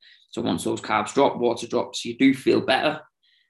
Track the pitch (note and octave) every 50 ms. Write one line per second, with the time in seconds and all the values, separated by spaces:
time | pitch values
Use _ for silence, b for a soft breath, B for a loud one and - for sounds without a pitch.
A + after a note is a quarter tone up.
0 | b b b b b b - A2+ A2+ A2 F#2 E2+ - A2+ A#2 A2+ - - A2 G#2+
1 | G#2+ - - C3+ C#3 B2 - A#2+ A#2+ A#2+ A#2 A#2 - - B2 A#2+ - - - -
2 | - A#2+ A#2 - C3 C#3 C3+ C3+ - A#2 A2+ G#2+ - - C3 B2+ - D3+ D3 -
3 | - _ _ _ _ _ _ _ _